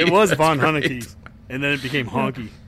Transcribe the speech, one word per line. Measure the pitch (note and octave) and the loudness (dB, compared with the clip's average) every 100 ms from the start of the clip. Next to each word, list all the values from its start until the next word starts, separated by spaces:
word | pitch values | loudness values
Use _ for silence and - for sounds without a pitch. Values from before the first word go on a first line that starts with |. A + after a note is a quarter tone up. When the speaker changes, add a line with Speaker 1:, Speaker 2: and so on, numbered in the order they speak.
| E3+ | 4
Speaker 1:
It | |
was | F#3+ G#3+ | 4 4
Speaker 2:
That's | D3 | 4
Speaker 1:
Von | D#3+ D3 | 2 2
Speaker 2:
great. | D3 D3+ - | 0 0 -2
Speaker 1:
Haneke, | B2+ A2+ - - - - | -4 -10 -16 -20 -20 -12
and | B2+ | -4
then | C#3+ | -2
it | C#3+ | -2
became | B2+ C#3+ A2 | -2 -4 -2
Honky. | C3+ C3+ B2+ G#2+ - | -2 -2 -4 -10 -14